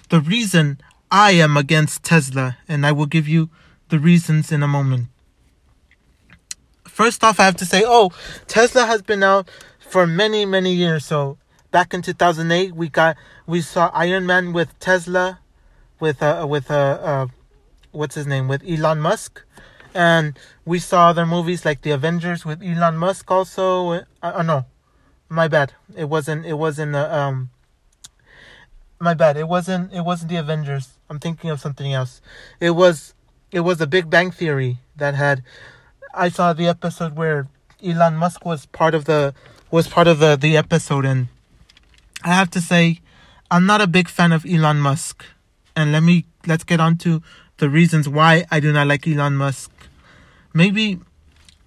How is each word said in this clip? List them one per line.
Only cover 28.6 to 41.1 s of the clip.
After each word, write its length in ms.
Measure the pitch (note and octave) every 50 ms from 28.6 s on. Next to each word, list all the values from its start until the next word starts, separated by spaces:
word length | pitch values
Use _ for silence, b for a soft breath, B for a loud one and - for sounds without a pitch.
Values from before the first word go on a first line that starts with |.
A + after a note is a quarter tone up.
| b b - - - _ _ _
my 140 | E3+ E3+ E3
bad. 240 | D3+ E3 D3+ C#3+ D3+
It 100 | D#3 E3
wasn't, 460 | F3+ F3+ E3+ F#3 F#3 F3+ F3 F#3 F#3+
it 80 | F3+
wasn't 300 | E3+ F3 F3+ E3+ E3 D#3+
The 60 | F3 E3+
Avengers. 560 | D3+ D3 D#3 D#3 D3+ C#3+ C#3 C#3 C3 - _ _ _ -
I'm 120 | D3+ D3
thinking 320 | - E3+ E3 - - E3
of 80 | D3+ C#3
something 340 | - D#3 C3+ - C#3 C#3 C3+
else. 260 | C3 B2+ B2+ - - B B B B B B B B
It 120 | F3 E3+
was, 420 | E3+ E3 F#3 F3+ E3+ C#3+ - - _ _ _ _ _ _ _ _
it 80 | - F3
was 180 | E3+ F3+ F#3 D#3+
The 80 | E3
Big 240 | C#3+ D#3+ F#3 E3+ D#3
Bang 220 | F3 E3+ F3+ F#3
Theory 480 | E3+ - F3 D#3+ C#3+ C3+ C3 B2+ B2 B2 - _ _
that 180 | D3 D3 C#3+ C#3
had, 300 | C#3 C#3+ C#3+ C#3 C3 B2+ B B B B B B B B B B _ - - -
I 140 | F#3 F3+ F3
saw 240 | E3+ - F3+ F3 E3
the 140 | D3+ E3+ E3+
episode 480 | E3+ E3+ - E3+ E3 - E3+ E3 D3
where 320 | D#3 E3 D#3+ D3+ C#3+ C3+ C3+ - _ _ _ _ _ -
Elon 320 | F3+ E3 E3 E3+ E3 D#3+
Musk 280 | D#3 E3+ F3+ E3+ - -
was 220 | F3 E3+ C#3 -
part 300 | _ - - E3 D#3+ D#3+
of 100 | D#3 C#3+
the, 300 | D#3+ D#3 D3+ C#3+ C#3 C3+ b b b b b b b
was 180 | - E3 E3 -
part 200 | - F3+ E3+ E3+
of 100 | E3+ C#3+
the, 180 | D#3 D#3 D3
the 220 | C#3 C#3 D#3 D#3 D3+
episode. 480 | D#3 - F3 D#3+ - - D3 C#3 C3+
And 220 | C3+